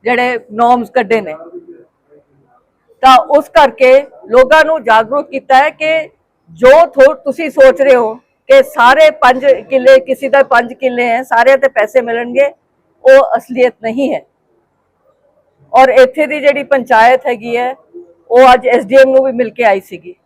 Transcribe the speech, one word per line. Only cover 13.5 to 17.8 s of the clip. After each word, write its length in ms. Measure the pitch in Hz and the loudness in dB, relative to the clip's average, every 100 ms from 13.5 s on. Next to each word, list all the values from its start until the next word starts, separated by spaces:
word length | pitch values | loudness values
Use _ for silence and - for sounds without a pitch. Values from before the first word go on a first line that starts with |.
| 247 247 _ | -4 -4 _
ਨਹੀਂ 300 | 226 233 277 | -10 -6 -6
ਹੈ। 80 | 202 _ _ _ _ _ _ _ _ _ _ _ _ _ _ _ | -8 _ _ _ _ _ _ _ _ _ _ _ _ _ _ _
ਔਰ 160 | 226 262 | 2 2
ਇੱਥੇ 340 | 254 262 294 302 | 4 2 0 -6
ਦੀ 120 | 302 | -2
ਜਿਹੜੀ 240 | 277 285 277 | -2 -4 -4
ਪੰਚਾਇਤ 600 | 277 247 226 233 254 262 | -6 0 2 2 0 -4
ਹੈਗੀ 280 | 240 233 233 | -8 -8 -6
ਹੈ, 160 | 247 269 | -8 -10